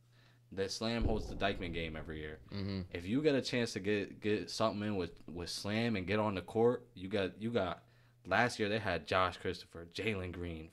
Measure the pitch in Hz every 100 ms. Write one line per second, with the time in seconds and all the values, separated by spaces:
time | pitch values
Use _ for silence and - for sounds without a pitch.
0 | _ - - - _ 92 98 - 113 117
1 | 110 107 - - 101 101 87 82 80 78
2 | 76 78 76 78 - 101 98 98 90 90
3 | 87 127 151 135 120 127 113 104 95 104
4 | 95 - 107 104 87 - 110 101 104 101
5 | 85 - - 85 85 - 101 110 120 104
6 | 87 107 107 95 - 110 117 123 - 90
7 | 92 104 92 90 113 117 92 78 - -
8 | - _ - 98 120 - 104 110 101 85
9 | - 95 90 - 95 87 - 87 85 -
10 | 104 98 90 87 87 80 80